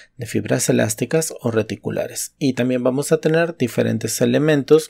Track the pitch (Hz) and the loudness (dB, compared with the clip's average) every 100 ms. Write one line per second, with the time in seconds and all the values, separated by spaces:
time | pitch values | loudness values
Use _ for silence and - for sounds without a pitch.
0 | - - 117 110 - 131 - 123 113 - | -20 -14 -6 -4 -2 -2 2 2 2 -2
1 | 123 160 160 - 123 110 104 98 117 104 | -2 -2 -2 -4 -2 0 -2 -4 -6 -6
2 | - - - - 139 131 123 127 123 127 | -6 -6 -10 -4 -2 0 0 0 0 0
3 | 143 160 160 160 170 - 120 - 117 113 | 0 2 2 2 0 -2 -2 0 0 0
4 | 110 - 123 127 151 147 131 156 156 | -4 0 0 2 2 2 4 4 2